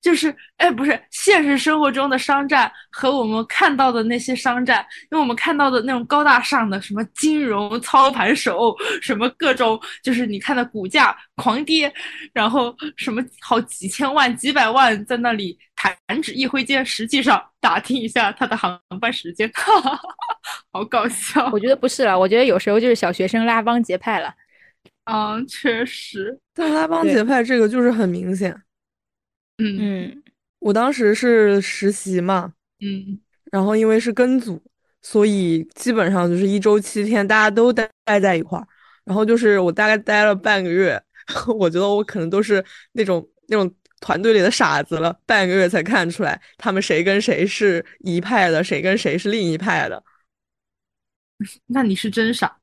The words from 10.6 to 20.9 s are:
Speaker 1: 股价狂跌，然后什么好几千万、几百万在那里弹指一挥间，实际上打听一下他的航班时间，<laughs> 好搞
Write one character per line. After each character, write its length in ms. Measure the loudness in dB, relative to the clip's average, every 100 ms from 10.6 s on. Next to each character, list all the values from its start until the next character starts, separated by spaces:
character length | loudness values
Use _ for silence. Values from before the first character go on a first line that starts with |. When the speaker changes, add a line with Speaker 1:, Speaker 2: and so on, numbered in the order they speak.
| -2
Speaker 1:
股 200 | -6 -2
价 300 | 2 2 0 -12 -4
狂 260 | -2 -2
跌， 260 | 0 0 0 -6 -16 -16 -10
然 160 | -2 0
后 260 | 0 -2 -6 -14 -10
什 120 | -6
么 140 | -6 -8 _
好 180 | -2 -2
几 260 | -2 -10 -10
千 260 | -6 -2
万、 220 | 2 2 0
几 160 | -2
百 180 | 0 2
万 360 | 4 2 2 -4
在 100 | -2
那 160 | -2
里 260 | -2 -6 -10 _ -4
弹 440 | -4 -4 _ -6
指 120 | -6
一 120 | -4 -4
挥 160 | -2
间， 240 | -2 -2 -2
实 220 | -6 -4
际 160 | -2
上 180 | 2 0 -2 _
打 180 | 0 0
听 160 | -2 -6
一 100 | -4
下 280 | -2 -2
他 120 | -2 -4
的 120 | -2
航 200 | -4 -6 _ -6
班 140 | -6
时 180 | -6 -10
间， 180 | -6 -6 -4 2 2 2 -6 -10
<laughs> 680 | -14 -10 -10 -10 -16 _
好 100 | -10
搞 240 | -4